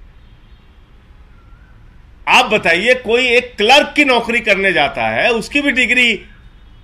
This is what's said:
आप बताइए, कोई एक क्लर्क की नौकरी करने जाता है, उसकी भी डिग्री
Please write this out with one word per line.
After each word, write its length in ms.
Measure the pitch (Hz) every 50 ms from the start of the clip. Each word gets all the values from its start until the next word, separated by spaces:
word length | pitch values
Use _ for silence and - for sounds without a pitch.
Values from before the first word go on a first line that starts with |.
| - - - - - - - - - - - - - - - - - - - - - - - - - - - - - - - - - - - - - - - - - - - - - 147
आप 160 | 170 233 254
बताइए, 500 | 214 214 202 - 185 165 175 208 240 254
कोई 340 | 254 - 208 226 247 254 247
एक 280 | 233 240 240 - -
क्लर्क 360 | - 208 226 262 294 294 302 -
की 80 | 285 294
नौकरी 360 | 269 247 233 226 226 226 233
करने 320 | 226 220 196 185 196 196 175
जाता 360 | 160 143 139 - 127 113 110
है, 220 | 110 123 165 233
उसकी 300 | 233 226 - - - 285
भी 120 | 294 285 247
डिग्री 520 | 262 247 220 247 254 247 233 226 - - - - - - - - - - - - -